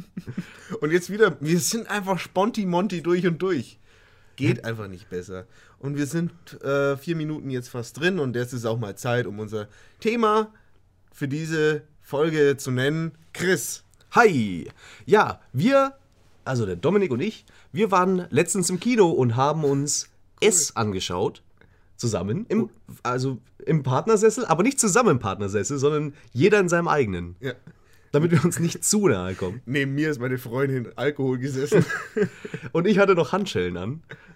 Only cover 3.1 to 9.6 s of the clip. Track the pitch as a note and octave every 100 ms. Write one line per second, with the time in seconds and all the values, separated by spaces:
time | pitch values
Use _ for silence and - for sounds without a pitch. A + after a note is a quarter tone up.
3.1 | F3+ F3 D#3+ F#3+ D#3+ A#2 - _ _ _
4.1 | _ _ - C#3+ B2 A2+ A2 G2+ F2+ -
5.1 | F2+ F2+ F#2 F#2 - - _ C#3 C#3+ C#3+
6.1 | E3 E3+ - - - C3+ C#3 C#3+ C3+ -
7.1 | E3 D3+ D3+ C#3 B2+ B2 B2 A#2 - E3+
8.1 | F#3+ C3+ A#2+ B2 B2 A2+ A2+ G#2 G2 B2+
9.1 | A#2+ F#2 G#2 G#2+ G#2+